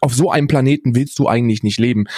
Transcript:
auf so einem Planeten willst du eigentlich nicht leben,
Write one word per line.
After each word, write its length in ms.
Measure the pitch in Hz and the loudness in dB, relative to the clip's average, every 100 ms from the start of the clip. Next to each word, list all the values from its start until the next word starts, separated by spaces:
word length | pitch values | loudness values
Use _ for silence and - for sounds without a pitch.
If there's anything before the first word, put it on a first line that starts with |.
auf 120 | 143 | -2
so 180 | 123 180 | 0 0
einem 160 | 156 143 | 0 0
Planeten 480 | 147 131 147 135 120 | 2 2 0 0 0
willst 240 | 143 - | -2 -2
du 80 | 139 | 0
eigentlich 360 | 117 120 110 | 2 0 0
nicht 160 | 107 101 | -2 0
leben, 260 | 117 113 101 | 0 0 -2